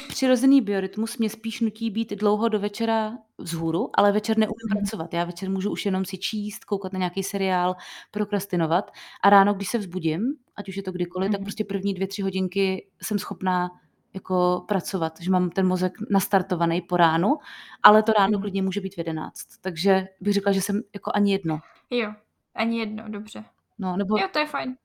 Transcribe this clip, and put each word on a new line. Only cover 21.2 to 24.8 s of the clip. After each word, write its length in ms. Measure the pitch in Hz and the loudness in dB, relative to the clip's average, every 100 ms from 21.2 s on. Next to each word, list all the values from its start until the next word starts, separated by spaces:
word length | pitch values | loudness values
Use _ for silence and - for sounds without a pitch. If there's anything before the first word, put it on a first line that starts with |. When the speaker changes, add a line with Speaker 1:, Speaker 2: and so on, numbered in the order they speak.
| 202 | 2
Speaker 1:
jedno. 280 | 190 165 156 - _ - | 2 -2 -6 -8 _ -6
Speaker 2:
Jo, 220 | 247 214 214 _ _ _ | -4 -4 -8 _ _ _
ani 240 | - 233 226 | -4 -2 -2
jedno, 260 | 214 214 214 | -4 -8 -10
dobře. 360 | 208 214 214 214 _ _ - | -10 -10 -14 -16 _ _ -8
Speaker 1:
No, 180 | 185 180 | -4 -2
nebo 220 | 196 214 | 0 0
Speaker 2:
Jo, 100 | 277 | 0
to 60 | 294 | -2
je 80 | 302 | -4
fajn. 300 | 285 262 254 | -4 -6 -10